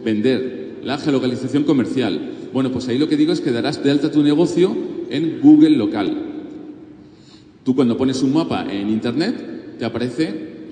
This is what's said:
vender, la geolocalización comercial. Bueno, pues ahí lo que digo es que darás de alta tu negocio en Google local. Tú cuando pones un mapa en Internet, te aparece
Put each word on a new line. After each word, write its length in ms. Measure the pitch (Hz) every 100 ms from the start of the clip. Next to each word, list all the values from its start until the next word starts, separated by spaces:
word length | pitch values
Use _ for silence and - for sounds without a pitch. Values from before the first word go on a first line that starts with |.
| 113
vender, 760 | 127 127 127 131 - - - 123
la 120 | 143
geolocalización 640 | 156 131 123 120 127 143
comercial. 680 | 151 139 101 135 110 80 - - -
Bueno, 180 | 135 131
pues 160 | 120 127
ahí 100 | 123
lo 120 | 156
que 80 | 151
digo 160 | 156
es 80 | 170
que 100 | 143
darás 320 | 117 143 123
de 80 | 139
alta 180 | 143 151
tu 140 | 151
negocio 500 | 147 147 170 170 190 226 - - -
en 300 | 135 165 127
Google 280 | 139 151 156
local. 460 | 139 104 104 90 - - - - - - - - - - - - - - - 131
Tú 100 | 131
cuando 220 | 120 113
pones 260 | 131 127
un 100 | 135
mapa 320 | 151 - 101 85
en 180 | 98 101
Internet, 840 | 110 120 127 196 - - - - -
te 60 |
aparece 500 | 113 117 123 127 170 208 - - -